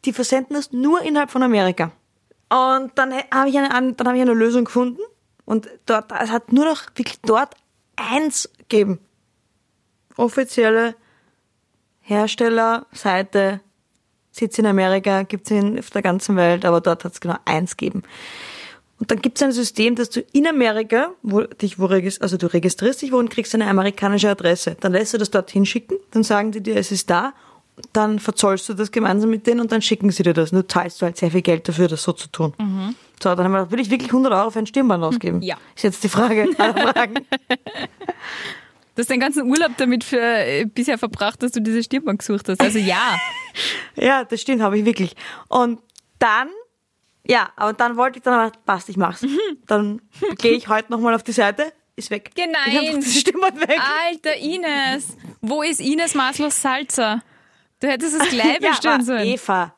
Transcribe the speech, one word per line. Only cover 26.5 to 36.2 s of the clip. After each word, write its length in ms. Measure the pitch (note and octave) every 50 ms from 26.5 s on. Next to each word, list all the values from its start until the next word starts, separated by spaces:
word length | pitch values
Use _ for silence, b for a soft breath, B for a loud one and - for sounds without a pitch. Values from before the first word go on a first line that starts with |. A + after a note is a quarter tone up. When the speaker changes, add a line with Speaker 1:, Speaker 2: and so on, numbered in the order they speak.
Speaker 1:
die 100 | G#3 A3
dir, 140 | G3 G#3 A3
es 160 | G#3 G3 -
ist 180 | G3+ F#3 - -
da, 240 | F3 F3 G3+ C4+ C#4 b b b b b b _ _ _ - - _
dann 240 | A3 G#3+ G#3+ G#3+ G#3
verzollst 500 | - - G3+ - - G3+ F#3+ F#3+ - -
du 40 | A3
das 180 | F#3 G#3+ G#3
gemeinsam 380 | - A#3+ A3 G#3 F#3 G3+ G#3+ A3+
mit 160 | A3+ G#3+ A3
denen 140 | - A#3+ A#3+
und 120 | A#3+ A3
dann 100 | A#3 A3+ G3+
schicken 260 | - A3 G3 - G3+
sie 120 | F3+ - F#3
dir 100 | F3 E3
das. 180 | D#3 D#3+ D#3
Nur 160 | F3+ F#3 F#3 F#3
zahlst 340 | - F3+ F3 F3 - -
du 40 | -
halt 120 | E3+ E3+ -
sehr 120 | - E3+
viel 120 | D#3+ F#3 F3
Geld 240 | - E3+ D#3+ - -
dafür, 200 | E3+ D#3 F3+ E3+
das 140 | D#3+ D3+ -
so 80 | -
zu 160 | E3+ - - -
tun. 260 | - - D#3+ D#3 D3 _
Speaker 2:
Mhm. 380 | G#3+ G3+ F#3+ F#3+ F#3+ G3+ A#3+ b b b b -
Speaker 1:
So, 120 | - G3 F3+
dann 100 | F3+ F3+
haben 60 | F#3
wir 60 | F#3+ F#3+
gedacht, 120 | F#3+ F3
will 80 | F#3 A#3
ich 100 | C4+ G3
wirklich 200 | A#3+ C4 B3+ B3 A3
hundert 200 | B3+ C4 C4 A3
Euro 160 | F#3+ G3+ A3+
für 80 | G#3+ A3+
ein 80 | A3 G#3
Stirnband 360 | - C4+ C#4 B3+ G3+ F3 E3
ausgeben? 380 | D#3+ B3 A#3+ - F3+ E3+ F3
Speaker 2:
Ja. 160 | E3+ - E3 - - - _
Speaker 1:
Ist 80 | - -
jetzt 200 | G#3+ F#3 - -
die 60 | G#3
Frage 380 | - -